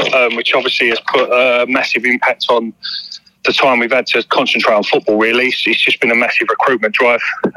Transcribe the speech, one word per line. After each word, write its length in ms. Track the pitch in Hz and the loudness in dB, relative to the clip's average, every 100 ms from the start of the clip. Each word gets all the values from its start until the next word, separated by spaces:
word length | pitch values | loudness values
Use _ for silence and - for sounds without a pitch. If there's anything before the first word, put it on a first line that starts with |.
| 127 | 2
um, 220 | 131 120 117 | 2 0 0
which 180 | 120 | -2
obviously 360 | 143 123 - 120 | 0 0 0 0
has 120 | 113 - | -2 -2
put 180 | 127 123 | 0 2
a 360 | 123 127 123 120 | 2 2 2 0
massive 380 | 131 131 131 120 | -2 -2 -2 0
impact 400 | 127 131 123 - | 0 -2 -2 0
on 260 | 117 113 - - - - - _ _ | 0 0 -8 -10 -10 -12 -18 _ _
the 80 | - | -2
time 280 | - 143 123 | 2 2 2
we've 120 | 117 | 2
had 140 | 131 120 | 0 0
to 160 | 127 | -2
concentrate 520 | - - 131 113 113 107 | 0 0 0 0 2 2
on 80 | |
football. 340 | 104 - - 107 | 2 0 2 2
Really, 300 | 110 120 127 | 2 2 0
it's, 180 | 123 113 | 0 -2
it's 140 | 113 | 0
just 180 | - 123 | 0 0
been 120 | 123 | 0
a 40 | 117 | 0
massive 320 | 120 - 160 | 0 0 -2
recruitment 440 | - 135 123 107 | 0 0 0 0
drive, 280 | - 120 117 - - - | 2 2 2 -2 -4 -4